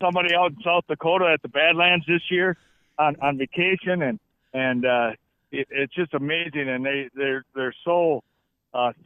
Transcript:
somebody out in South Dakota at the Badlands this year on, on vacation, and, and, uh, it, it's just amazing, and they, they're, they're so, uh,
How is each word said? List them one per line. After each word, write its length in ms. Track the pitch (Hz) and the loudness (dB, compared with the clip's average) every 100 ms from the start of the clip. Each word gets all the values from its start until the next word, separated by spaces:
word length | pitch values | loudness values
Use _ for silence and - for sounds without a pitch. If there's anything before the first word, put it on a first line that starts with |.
somebody 340 | 180 180 175 | 0 0 2
out 160 | 175 175 | 2 2
in 60 | 139 | 0
South 200 | 170 175 - | 0 0 0
Dakota 420 | 151 165 185 175 | -2 0 2 2
at 100 | 151 | 2
the 60 | 131 | 0
Badlands 580 | 139 160 165 175 175 160 | 0 2 4 2 2 2
this 160 | 170 - | -2 0
year 260 | 180 185 170 _ _ _ - | 0 0 -2 _ _ _ 0
on, 180 | 151 143 | 0 2
on 160 | 139 135 | -2 -2
vacation, 640 | 135 175 180 190 185 180 | -4 -2 0 0 -2 -2
and, 160 | 135 110 _ _ _ | -2 -4 _ _ _
and, 320 | 131 131 123 | -2 0 0
uh, 260 | 127 123 113 110 _ _ _ | 2 2 0 -4 _ _ _
it, 140 | 139 135 | -8 -6
it's 240 | 139 139 | -4 -4
just 180 | 175 175 | -4 -4
amazing, 540 | 143 143 165 170 147 135 | -4 -2 -4 -4 -4 -4
and 160 | 127 | -4
they, 240 | 135 139 127 | -2 -4 -6
they're, 300 | 135 139 135 - | -4 -4 -4 -6
they're 200 | 135 131 - | -6 -6 -4
so, 380 | 170 175 165 131 - _ _ _ _ | -2 2 2 0 -6 _ _ _ _
uh, 180 | 123 143 - | -4 -2 -4